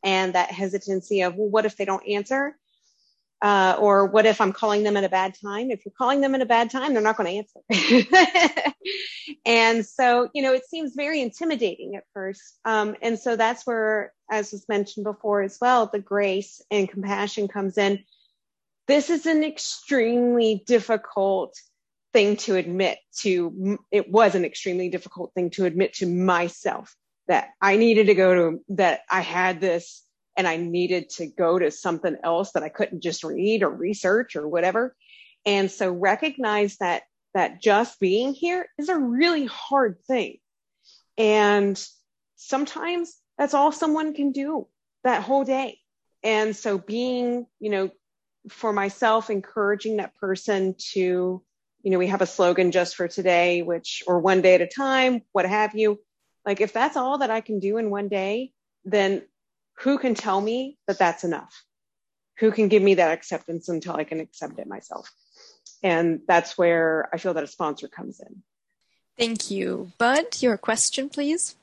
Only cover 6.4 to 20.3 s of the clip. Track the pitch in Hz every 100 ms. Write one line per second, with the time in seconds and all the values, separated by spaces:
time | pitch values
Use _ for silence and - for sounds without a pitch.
6.4 | 240 233 233 262 277 247 214 220 185 196
7.4 | 208 - _ 208 156 247 202 370 349 370
8.4 | 339 - 285 - 381 392 - - - 294
9.4 | - 233 226 226 208 - 247 240 247 294
10.4 | 269 254 254 330 302 247 294 311 247 -
11.4 | 320 285 220 180 190 196 _ 202 190 196
12.4 | - _ 226 220 208 208 233 220 254 226
13.4 | 226 240 - 226 214 214 202 _ _ 214
14.4 | 202 202 - 208 202 - 208 202 214 202
15.4 | 196 - 247 254 214 208 196 202 202 190
16.4 | 202 - _ 208 190 196 196 196 202 -
17.4 | 202 202 196 185 202 196 _ _ _ _
18.4 | _ _ _ _ - 285 285 330 320 311
19.4 | 311 311 - - - 277 226 240 240